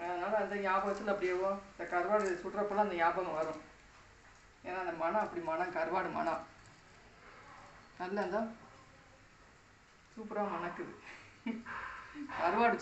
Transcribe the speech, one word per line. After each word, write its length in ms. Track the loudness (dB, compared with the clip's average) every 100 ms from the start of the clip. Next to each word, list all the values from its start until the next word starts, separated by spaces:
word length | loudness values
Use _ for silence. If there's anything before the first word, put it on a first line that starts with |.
அதனால 340 | -4 -2 0 2
அந்த 140 | 2 0 2
ஞாபகத்துல 480 | 2 2 0 0
அப்படியேவோ 380 | 2 2 2 0 0 -6
இந்த 100 | -10 -2
கருவாடு 400 | 0 4 4 4 0
சுடுறப்பெல்லாம் 460 | -2 -2 0 2 2
அந்த 120 | 4
ஞாபகம் 340 | 4 4 0 0
வரும். 220 | -2 -4 -12 -20 -20 -20 -20 -20 -20 -20 -20 -14 -6
ஏன்னா 160 | -2
அந்த 100 | -2 0
மனம் 220 | 2 4
அப்படி 160 | 2 -2
மனம், 280 | -2 0 0
கருவாடு 360 | 0 2 2 0 0
மனம். 240 | 0 0 -4 -16 -20 -20 -20 -20 -20 -20 -20 -20 -18 -18 -20 -20 -20 -10
நல்லா 240 | -2 0
இருந்தா 180 | 0 0 -2 -6 -18 -20 -20 -20 -20 -20 -20 -20 -20 -20 -20 -20 -20 -20 -18
சூப்பரா 320 | -12 -6 -2 0
மணக்குது. 400 | -2 -4 -6 -8 -10 -16 -18 -18 -8 -6 -4 -6 -8 -8 -10 -12 -10 -6 2
கருவாடு 380 | 4 6 6 6